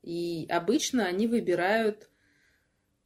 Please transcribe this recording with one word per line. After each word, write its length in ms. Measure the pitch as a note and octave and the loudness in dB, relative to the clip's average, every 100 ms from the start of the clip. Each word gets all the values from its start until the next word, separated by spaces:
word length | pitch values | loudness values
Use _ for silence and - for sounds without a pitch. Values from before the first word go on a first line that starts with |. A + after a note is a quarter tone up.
И 440 | - E3+ E3+ E3 - | -10 -6 -4 -6 -2
обычно 560 | E3+ E3+ D4 - B3 F#3 | -2 2 0 2 0 0
они 220 | F#3 A3+ | 0 2
выбирают 840 | A#3 F3 E3+ F3+ A3 A3 G#3+ - _ _ _ _ _ _ _ _ _ | 0 0 0 2 2 0 -2 -12 _ _ _ _ _ _ _ _ _